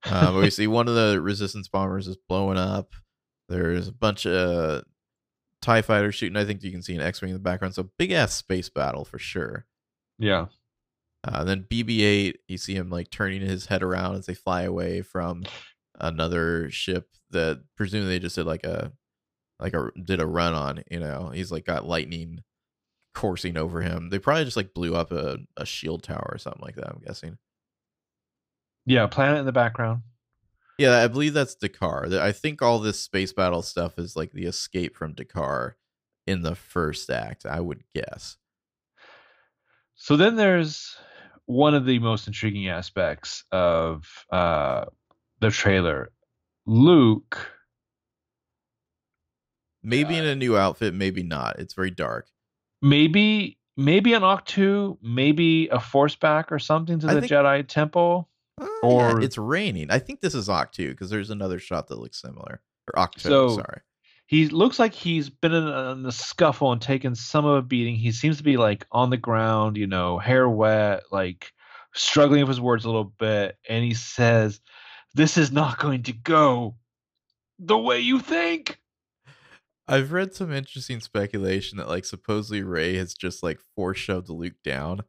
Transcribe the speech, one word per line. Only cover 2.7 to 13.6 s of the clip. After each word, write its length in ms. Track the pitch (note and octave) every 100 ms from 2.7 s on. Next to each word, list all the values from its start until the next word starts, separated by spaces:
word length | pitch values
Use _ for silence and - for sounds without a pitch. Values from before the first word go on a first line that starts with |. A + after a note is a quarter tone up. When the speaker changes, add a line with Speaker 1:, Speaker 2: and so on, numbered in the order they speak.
| G2 - - _ _ _ _ _
Speaker 1:
There's 400 | F2+ E2+ F2 F#2+
a 40 |
bunch 340 | - A2 G2+ G#2
of 580 | F2+ F2+ F2 D#2+ D2 - _ _ _ _ _ _ _
tie 200 | - A2+
fighters 320 | G#2+ G#2+ G#2
shooting. 220 | G2+ G2+ G2+
I 80 |
think 180 | G#2 G2+
you 80 | G2
can 100 | F#2
see 120 | F2
an 60 | F2
X-Wing 280 | D2+ F#2+ F#2+
in 40 | F#2
the 40 |
background. 340 | F#2+ F2+ F#2
So 160 | F#2 F#2+ _
big-ass 360 | F3+ F3+ B2
space 340 | - - F#2 F2+
battle 360 | - C#2 C2
for 140 | D2 -
sure. 480 | - F#2+ C2 - - _ _ _ _ _
Speaker 2:
Yeah. 280 | G#2+ F#2+ F2 _ _ _ _ _ _ _
Speaker 1:
Uh, 200 | B2+ A2
then 220 | F#2+ F#2+ F#2+
B 140 | A#2
B 180 | A2+ A2+
eight, 360 | G#2 G#2 G2 - _
you 100 | F2+
see 160 | -
him, 160 | F#2+ F2+
like, 200 | F2 F2
turning 300 | - G2 F#2+
his 240 | G2 F#2